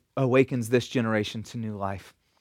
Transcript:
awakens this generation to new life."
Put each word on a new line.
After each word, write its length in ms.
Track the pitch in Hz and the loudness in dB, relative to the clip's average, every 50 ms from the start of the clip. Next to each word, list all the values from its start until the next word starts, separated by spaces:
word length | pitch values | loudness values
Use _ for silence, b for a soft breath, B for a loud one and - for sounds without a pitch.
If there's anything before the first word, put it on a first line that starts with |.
| _ _ _ | _ _ _
awakens 540 | - 135 127 120 135 135 - 135 123 117 110 | -2 0 4 6 6 4 4 2 -4 0 2
this 180 | 123 123 117 - | 2 0 0 0
generation 560 | - 131 117 113 110 107 104 - - 113 107 | -2 -2 0 0 0 0 -2 -2 -6 -10 -10
to 140 | - - 120 | -10 -10 -10
new 180 | 113 110 107 | -8 -8 -6
life." 380 | 101 98 98 98 95 - - - _ _ _ _ _ | -6 -6 -6 -6 -8 -12 -16 -20 _ _ _ _ _